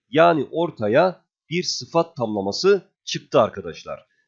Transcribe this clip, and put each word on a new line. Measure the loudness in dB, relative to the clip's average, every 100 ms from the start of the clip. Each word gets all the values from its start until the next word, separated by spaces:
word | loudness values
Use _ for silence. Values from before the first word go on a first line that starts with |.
| _
Yani | 2 4 2 -2
ortaya | -4 -6 -4 0 2 2 -2 _ _ -8
bir | -6
sıfat | -6 -8 -4 -2 -2 -4
tamlaması | -4 -4 -4 0 2 2 -2 _
çıktı | -10 -10 0 2
arkadaşlar. | 2 -2 -14 -14 -14 -16 _ _